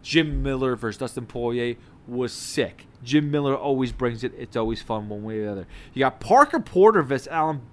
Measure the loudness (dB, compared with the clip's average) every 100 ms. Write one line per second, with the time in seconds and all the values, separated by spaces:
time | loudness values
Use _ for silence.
0 | 2 2 2 -2 -2 0 -2 -2 -4 -6
1 | -8 -8 -10 -6 -4 -2 -4 -6 -14 -20
2 | -10 -4 -4 -6 -6 -4 -4 -6 -20 -20
3 | 2 2 2 0 0 0 0 0 0 0
4 | -2 -2 -8 -8 -6 -2 -2 -4 -4 -6
5 | -4 -10 -8 -6 -6 -6 -10 -18 -12 0
6 | 0 0 4 6 6 2 0 6 8 6
7 | 2 -2 -2 -2 -2 -4 -10